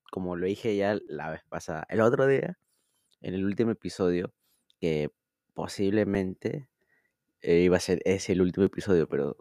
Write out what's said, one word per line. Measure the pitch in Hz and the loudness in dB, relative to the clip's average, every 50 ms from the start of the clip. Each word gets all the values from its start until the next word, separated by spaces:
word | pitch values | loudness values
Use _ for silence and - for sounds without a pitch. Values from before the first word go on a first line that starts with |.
| _ - | _ -10
como | - 95 92 90 90 | -8 -8 -6 -6 -4
lo | 87 90 | -4 -2
dije | 92 101 - - 117 104 | -4 -4 -2 -2 -2 0
ya | 101 98 101 107 - - - | 2 2 0 0 -2 -4 -8
la | 76 73 76 80 | -12 -10 -8 -10
vez | 80 - _ - | -10 -12 _ -12
pasada, | - 85 - - 80 78 80 - | -12 -12 -10 -8 -10 -10 -8 -4
el | - 110 | 2 4
otro | 110 117 135 135 135 | 4 4 4 4 2
día, | 135 135 135 - - 180 _ _ _ _ _ _ _ _ _ _ _ _ _ | 2 2 2 0 -4 -8 _ _ _ _ _ _ _ _ _ _ _ _ _
en | - - 90 | -10 -6 -4
el | 95 95 | -2 -2
último | 101 98 113 113 113 | -2 0 0 0 0
episodio, | 107 - - 90 - - 95 90 87 87 95 - _ _ _ _ _ _ _ _ _ - | 0 -4 -6 -10 -4 0 0 2 2 0 -2 -4 _ _ _ _ _ _ _ _ _ -4
que | - 82 78 76 73 71 _ _ _ _ _ _ _ _ - | -2 -2 0 0 -2 -4 _ _ _ _ _ _ _ _ -10
posiblemente, | - 85 - - - 101 98 104 107 104 98 101 101 95 95 90 _ - 110 - 147 135 _ _ _ _ _ _ _ _ _ _ _ _ _ _ _ | -10 -10 -8 -4 -2 -2 0 2 2 2 2 0 0 -2 -2 -6 _ -6 -6 -6 -6 -10 _ _ _ _ _ _ _ _ _ _ _ _ _ _ _
eh, | - - 85 85 90 | 0 2 4 4 6
iba | 90 90 | 6 4
a | 90 | 2
ser | - - 90 - - | 2 0 -2 0 0
ese | 90 95 95 - - | 0 -2 0 0 -2
el | 92 90 | 2 2
último | 92 90 - 92 98 | 2 2 2 2 2
episodio, | 92 - - - 104 92 82 76 - | 2 0 -2 0 2 2 2 2 2
pero | - 69 69 71 - _ | 0 -2 -2 -4 -6 _